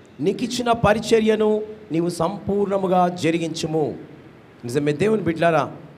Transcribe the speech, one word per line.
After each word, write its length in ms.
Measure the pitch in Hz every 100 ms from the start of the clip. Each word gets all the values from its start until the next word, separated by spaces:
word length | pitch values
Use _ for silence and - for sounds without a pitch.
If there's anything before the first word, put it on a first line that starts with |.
| - -
నీకిచ్చిన 520 | 165 - 247 - 240
పరిచర్యను 920 | 233 208 214 - 226 220 214 214 214 214 - -
నీవు 160 | 160 170
సంపూర్ణముగా 1000 | 170 170 196 202 202 190 196 190 185 180
జరిగించుము. 880 | 180 156 165 165 - 160 160 135 92 - - - - - -
నిజమే 280 | 120 135 147
దేవుని 300 | 147 208 220
బిడ్డలారా, 500 | 175 160 170 156 123 - -